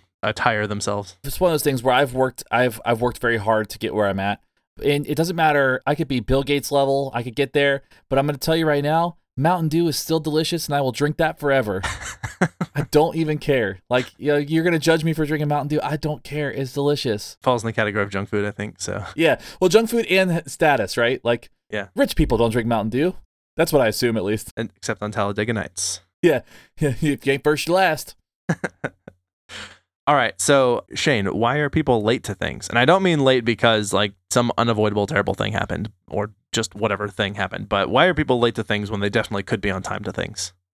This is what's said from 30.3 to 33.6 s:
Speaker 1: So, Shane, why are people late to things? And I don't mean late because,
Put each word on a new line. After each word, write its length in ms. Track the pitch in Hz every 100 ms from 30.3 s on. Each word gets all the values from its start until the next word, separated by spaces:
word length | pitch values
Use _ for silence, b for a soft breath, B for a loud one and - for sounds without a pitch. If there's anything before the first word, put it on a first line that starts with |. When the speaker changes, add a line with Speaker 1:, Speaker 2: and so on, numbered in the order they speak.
| -
Speaker 1:
So, 440 | - 143 127 117 - -
Shane, 320 | - 120 98
why 300 | 98 117 147
are 120 | 143
people 320 | 139 143 117
late 220 | 107 117
to 100 | -
things? 340 | 98 80 65 -
And 120 | 117
I 60 | 127
don't 180 | 190
mean 160 | 190 156
late 260 | 131 131 117
because, 480 | 113